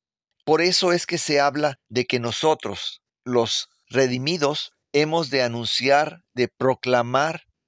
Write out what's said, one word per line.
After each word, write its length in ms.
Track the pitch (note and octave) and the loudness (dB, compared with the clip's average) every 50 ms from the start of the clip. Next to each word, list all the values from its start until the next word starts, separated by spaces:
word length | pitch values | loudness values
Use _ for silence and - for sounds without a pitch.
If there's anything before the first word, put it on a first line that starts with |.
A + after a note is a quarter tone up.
| _ _ _ _ _ _ _ _ _ | _ _ _ _ _ _ _ _ _
Por 160 | - D#3 D#3 E3+ | 2 2 2 2
eso 300 | F3+ F3 - F#3+ F3+ F3 | 2 2 2 2 2 2
es 140 | E3+ - | 0 -2
que 120 | - F3 D#3+ | -4 -6 -6
se 220 | - - D3 C#3+ | -2 0 2 2
habla 400 | C#3 C#3+ C3 D3 D3 C#3+ C3+ - _ _ | 2 2 2 0 -2 -2 -2 -6 _ _
de 180 | A2 B2 B2 | -4 -4 -2
que 140 | - - B2 | -2 -2 -2
nosotros, 800 | A#2+ A#2+ A2 - - D#3+ D#3 - - G#2 G2 - - - - - _ _ _ _ - | -2 -4 -4 0 0 0 0 0 -2 -8 -8 -8 -10 -12 -12 -14 _ _ _ _ -6
los 440 | B2 B2 A#2+ A#2 G#2+ - - - - _ _ _ | -2 0 0 2 0 -2 -6 -6 -8 _ _ _
redimidos, 840 | - A2+ C3 C3+ B2+ B2 B2+ C3 D3+ F3 E3+ D3 C#3 D3+ - - - _ _ _ _ - | -4 0 0 2 2 0 -2 -4 -4 -2 0 0 0 -2 -2 -8 -12 _ _ _ _ 0
hemos 380 | C#3+ D3+ D#3 D#3+ E3+ D#3+ B2+ | 0 0 2 0 -2 -2 0
de 120 | C3+ C3+ B2+ | 0 0 0
anunciar, 800 | A#2+ A#2 A#2+ A#2 A2 - - B2+ C3+ C#3 C#3+ D#3 D3+ E3 - _ _ - | 0 -2 -4 -6 -4 -4 -2 2 4 4 4 2 0 -4 -12 _ _ -4
de 160 | B2 B2 A#2 | -2 -2 -2
proclamar 960 | _ - B2 C3 B2 - - B2 B2 A#2+ A#2+ A#2+ B2+ C3+ D3 D#3+ D#3+ F3 - _ _ _ _ | _ -2 0 0 0 0 0 0 2 2 2 2 0 0 0 0 -2 -6 -12 _ _ _ _